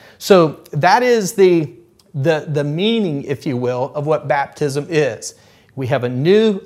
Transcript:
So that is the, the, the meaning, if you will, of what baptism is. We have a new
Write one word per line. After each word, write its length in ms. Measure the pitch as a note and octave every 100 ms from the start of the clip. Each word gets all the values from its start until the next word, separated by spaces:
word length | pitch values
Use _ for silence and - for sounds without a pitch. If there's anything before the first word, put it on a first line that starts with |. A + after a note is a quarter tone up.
| - -
So 440 | - F#3+ D#3+ C3 -
that 320 | D#3 F3 G#3+
is 300 | B3 A#3 F#3
the, 400 | - F#3+ E3+ D3+ - _ _ _
the, 320 | D3 C#3 D#3 C#3+
the 160 | D3+
meaning, 600 | C#3+ D#3 G#3 A3+ G3 C#3+
if 220 | B2+ C#3 -
you 120 | B2
will, 340 | B2 B2 C3+ -
of 100 | D3
what 220 | D3+ C3+
baptism 580 | D3 C3+ - D3 C#3 D3
is. 460 | D#3+ C#3 G#2+ - - _ _ _ -
We 120 | A#2
have 160 | C3+
a 60 | B2
new 520 | B2+ D3+ G#3 A3 G3